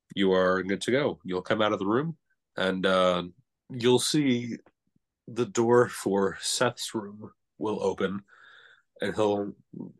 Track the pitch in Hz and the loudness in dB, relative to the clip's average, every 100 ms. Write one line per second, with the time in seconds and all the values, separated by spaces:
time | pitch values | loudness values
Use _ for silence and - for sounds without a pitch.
0 | - - 95 92 92 92 92 98 - 127 | -12 -2 2 4 4 2 -2 -4 0 0
1 | 139 85 - 90 - 110 107 104 98 117 | 0 -4 -6 -6 -2 0 2 0 0 0
2 | 160 156 _ _ _ - 95 92 95 92 | 0 -6 _ _ _ -4 -2 0 2 4
3 | 92 87 90 - _ _ - 127 117 123 | 4 2 -2 -12 _ _ -14 -2 4 4
4 | - 156 143 120 120 110 - _ _ _ | 4 2 2 0 -2 -10 -14 _ _ _
5 | _ _ - 117 117 98 117 120 120 - | _ _ -12 -4 -2 0 4 6 4 0
6 | - 98 95 - - - 123 120 - 113 | -2 0 0 -2 -6 0 -2 -2 -8 -8
7 | 101 104 107 _ _ - 107 104 98 92 | -10 -14 -18 _ _ -8 -6 -2 -2 -2
8 | 98 101 - - - - - _ _ - | -4 -4 -12 -20 -20 -20 -20 _ _ -8
9 | 104 92 107 101 101 - _ - - | -6 0 0 0 -2 -8 _ -16 -14